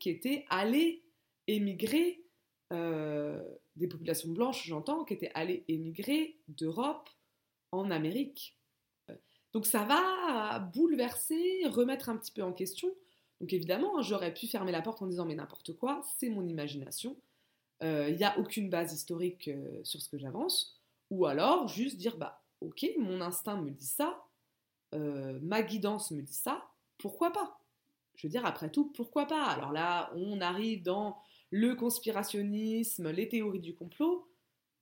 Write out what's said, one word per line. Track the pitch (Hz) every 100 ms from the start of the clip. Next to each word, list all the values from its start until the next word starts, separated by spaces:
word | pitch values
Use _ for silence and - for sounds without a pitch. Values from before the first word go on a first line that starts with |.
qui | 185
étaient | 165 254 285 -
allées | 185 208 269 339 330 - _ _ _ -
émigrer, | 214 202 180 220 302 349 349 - _ _ _ -
euh, | 170 170 156 151 147 147 147 87 - _
des | 151 175
populations | 165 165 160 165
blanches, | 170 247 254 165
j'entends, | 156 160 311
qui | 302
étaient | 196 -
allées | - 170 180 -
émigrer | 156 165 165 202 302 311 - -
d'Europe | 151 160 160 277 311 - - _ _ _ _ _
en | 185 196
Amérique. | 165 156 220 285 - - - _ _ _ _ -
Euh, | - _ _ _
donc | 226 214
ça | 226
va | 208 294 370 370 349 240 214 226
bouleverser, | 190 233 339 285 240 - - 320 359 370 311
remettre | 226 240 269 -
un | 220
petit | -
peu | -
en | 185
question. | 180 185 - 359 381 - _ _ -
Donc | 175
évidemment, | 185 165 190 381 359
hein, |
j'aurais | 202 202 175
pu | 165 226
fermer | 220 185
la | 165
porte | 175 220
en | 190
disant, « | 175 165
Mais |
n'importe | 151 143 - -
quoi, | 165 254 285 277 -
c'est | 247
mon | 208 175
imagination. » | 165 147 147 135 - 233 - _ _ _ _ _ -
Euh, | 160 151 147
il | 170
n'y |
a | 202 -
aucune | - - 196
base | 170 170
historique, | 160 - 170 180 180 -
euh, | 139 139 -
sur | - 143
ce | -
que | 143
j'avance. | 135 180 349 - - - _ _ -
Ou | 190 165
alors, | 139 214 359 240
juste | - 269 196
dire, « | 208 170
Bah, | 151 - _ _
ok, | 160 - 320 320
mon | 202 185
instinct | 175 180 - 202
me | 147
dit | 139 135
ça, | - 302 359 - _ _ _ _ _ _
euh, | 151 147 139 135 131
ma | 160 214
guidance | 190 208 202 208 -
me | 151
dit | 143
ça, | - 247 311 - _ _ -
pourquoi | 202 - 339
pas ? » | 427 381 - _ _ _ _ _
Je | - 151
veux |
dire, | 220
après | 233 - 156
tout, | -
pourquoi | 294 - 233 302 285
pas ? | 311 262
Alors | 135 139
là, | 151 170 175 -
on | 170 196 202
arrive | 175 185 226 214
dans | 175 196 208 - - - _
le | 196 233
conspirationnisme, | 247 240 233 220 208 208 208 202 208 220 226 226 - 160
les | 165 220
théories | 233 214 190
du | 165
complot. | 170 175 - 320 359 - _ _ _ _ _